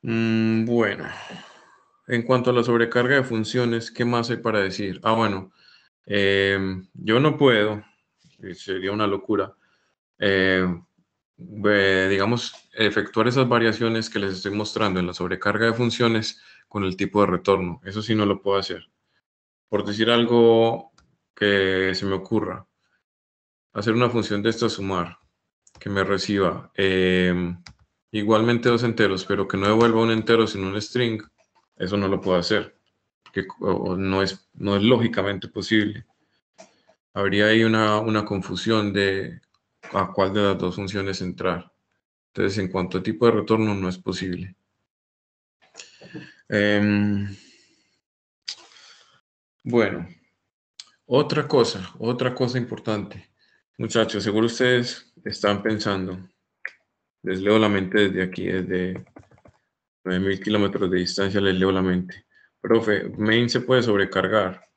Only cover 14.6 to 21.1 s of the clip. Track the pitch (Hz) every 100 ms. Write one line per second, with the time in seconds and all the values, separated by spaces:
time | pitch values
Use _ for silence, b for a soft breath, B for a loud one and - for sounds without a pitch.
14.6 | 104 - 107 92 90 90 90 90 101 104
15.6 | 117 113 123 113 120 110 110 - B B
16.6 | B - 95 92 95 104 98 90 95 95
17.6 | 90 85 95 104 107 107 104 95 101 98
18.6 | 95 87 - _ _ _ _ _ _ _
19.6 | _ 104 101 104 110 120 120 120 117 113
20.6 | 117 117 - _ _